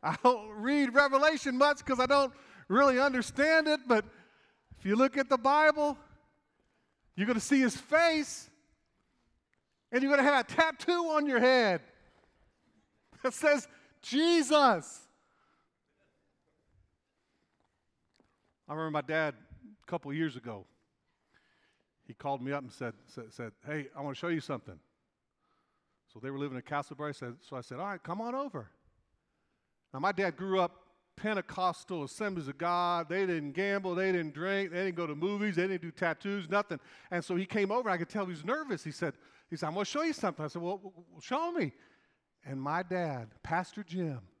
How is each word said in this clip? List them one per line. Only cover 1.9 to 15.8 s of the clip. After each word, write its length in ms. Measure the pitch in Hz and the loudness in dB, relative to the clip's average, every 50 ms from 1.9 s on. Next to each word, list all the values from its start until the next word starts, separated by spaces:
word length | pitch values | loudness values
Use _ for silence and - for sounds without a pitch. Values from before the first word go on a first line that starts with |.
| 262 247 | 0 0
I 80 | 254 254 | 2 4
don't 260 | 277 285 277 262 - - - - - - - _ | 4 4 4 2 -2 -12 -20 -20 -20 -20 -6 _
really 320 | 180 240 277 277 262 247 | 4 6 6 6 6 4
understand 680 | 269 285 262 254 220 - - - 277 311 320 320 311 302 | 2 2 2 0 -4 -4 0 2 2 4 4 4 4 4
it, 200 | 302 302 254 254 | 2 0 2 2
but 160 | 240 214 208 - - - - _ _ _ _ _ _ _ _ _ - - | 2 2 2 0 -12 -20 -20 _ _ _ _ _ _ _ _ _ -20 -8
if 80 | - | -2
you 100 | 190 202 | 0 4
look 220 | 220 262 269 - 285 | 4 4 4 4 0
at 120 | 269 254 | 0 2
the 80 | 269 254 | 2 2
Bible, 600 | 220 262 285 302 311 311 302 302 294 294 277 - - - - _ _ _ _ _ _ _ _ _ _ _ _ _ _ _ _ _ _ _ _ | 4 4 6 8 6 6 6 4 2 0 0 -4 -10 -20 -20 _ _ _ _ _ _ _ _ _ _ _ _ _ _ _ _ _ _ _ _
you're 120 | - 190 214 | -4 -2 0
gonna 120 | 247 226 | 0 -2
see 220 | - - 285 269 | 0 2 4 4
his 160 | 262 240 - - | 4 4 0 -2
face, 720 | - - 294 311 339 339 320 311 294 - - - - - _ _ _ _ _ _ _ _ _ _ _ _ _ _ _ _ _ _ _ _ _ _ _ _ _ _ _ _ | -8 2 4 4 4 4 4 2 -2 -4 -8 -14 -14 -18 _ _ _ _ _ _ _ _ _ _ _ _ _ _ _ _ _ _ _ _ _ _ _ _ _ _ _ _
and 100 | - 247 | -2 0
you're 100 | 262 277 | 2 4
gonna 120 | 285 285 262 | 4 6 6
have 260 | 285 285 269 233 - | 6 4 4 2 0
a 60 | - | 2
tattoo 560 | - 320 320 311 - - - 349 349 339 330 | 4 4 4 2 -4 0 0 0 2 2 2
on 160 | 311 302 294 294 | 0 0 2 2
your 120 | 269 240 | 2 4
head 440 | 233 254 262 254 233 208 180 170 - - _ _ _ _ _ _ _ _ _ _ _ _ _ _ _ _ _ _ _ _ _ _ _ _ _ - | 6 6 6 6 4 4 2 0 -2 -8 _ _ _ _ _ _ _ _ _ _ _ _ _ _ _ _ _ _ _ _ _ _ _ _ _ -6
that 140 | - 262 233 | -6 -4 -4
says, 320 | - - 302 294 285 - - - - _ _ _ _ | 0 2 4 4 4 0 -6 -20 -20 _ _ _ _
"Jesus." 1040 | _ - 226 277 320 339 349 339 302 240 302 302 285 254 214 170 151 - - - - _ _ _ _ _ _ _ _ _ _ _ _ _ _ _ | _ -2 0 2 4 4 4 4 4 4 4 6 6 6 4 4 -2 -10 -18 -20 -20 _ _ _ _ _ _ _ _ _ _ _ _ _ _ _